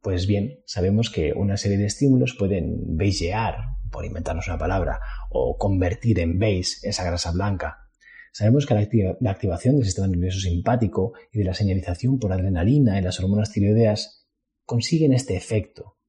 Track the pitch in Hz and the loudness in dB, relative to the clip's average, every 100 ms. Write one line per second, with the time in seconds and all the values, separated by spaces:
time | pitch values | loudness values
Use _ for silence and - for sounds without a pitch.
0 | 107 90 92 101 104 - - - 90 104 | -2 -2 2 0 0 -6 -12 -2 2 2
1 | 117 - 87 - 98 98 107 98 101 - | 0 -2 -2 0 -2 -2 0 0 0 0
2 | 143 131 123 - 98 95 76 78 - 80 | 2 4 2 0 -2 0 -2 -4 -4 0
3 | 101 92 82 107 113 - - - - - | 0 0 -2 -2 -4 -4 -6 -6 -8 -8
4 | - - - 80 85 85 82 92 85 71 | -10 -8 -6 -6 -4 -4 -2 0 -2 -4
5 | - - - - 64 - 101 95 90 95 | -8 -10 -6 -2 0 0 0 2 0 0
6 | 120 110 82 90 110 95 90 - - - | 0 2 2 0 2 0 -2 -6 -6 -4
7 | 90 87 92 87 101 92 80 - - _ | -2 -2 -2 -2 -2 -2 -6 -10 -20 _
8 | - - - - 107 135 143 107 101 117 | -20 -20 -20 0 4 4 4 2 2 2
9 | 92 - 113 92 101 87 123 143 104 - | 2 0 -2 0 -2 0 2 4 2 0
10 | 98 87 90 92 92 87 98 117 107 - | 0 0 0 -2 -2 0 2 2 2 0
11 | 95 - - 110 95 92 101 95 95 90 | -4 -6 -8 -2 -2 0 0 0 -2 -2
12 | 123 131 107 92 92 92 101 147 127 98 | 0 0 0 -2 0 2 2 4 4 2
13 | 90 - 92 104 104 - 101 107 113 107 | -2 -2 0 0 0 0 2 4 4 2
14 | - - _ _ _ _ - 120 - 165 | -4 -14 _ _ _ _ -4 -4 0 2
15 | 156 127 - 95 - 110 - - - _ | 4 2 0 -6 -2 -4 -4 -14 -20 _